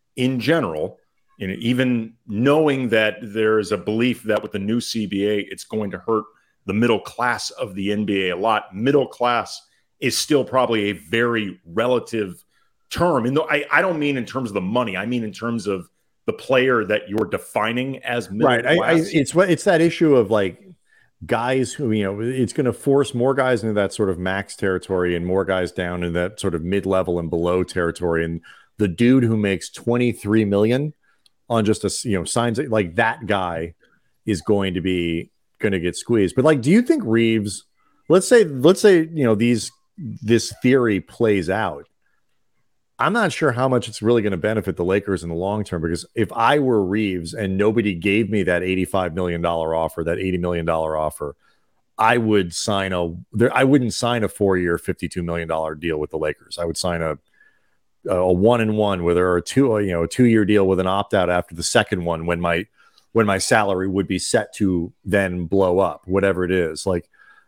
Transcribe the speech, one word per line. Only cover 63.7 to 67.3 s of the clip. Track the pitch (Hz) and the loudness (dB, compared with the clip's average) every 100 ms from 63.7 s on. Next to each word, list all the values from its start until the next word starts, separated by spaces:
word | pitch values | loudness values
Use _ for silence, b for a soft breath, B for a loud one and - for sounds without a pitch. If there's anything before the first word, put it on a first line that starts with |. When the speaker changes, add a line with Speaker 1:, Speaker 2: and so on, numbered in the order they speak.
| 92 95 | 0 0
Speaker 2:
would | 95 95 | -2 -2
be | 92 | -2
set | - 120 107 | 0 -2 -2
to | - 98 92 85 - | -2 0 0 -2 -10
then | 101 101 98 90 85 | -2 0 0 -2 -2
blow | 98 92 90 | 2 4 4
up, | 92 73 - | 2 -2 -4
whatever | 95 98 90 | 0 2 0
it | 90 | 0
is. | 92 82 78 - | 0 -2 -4 -4
Like, | 90 - b b | -4 -6 b b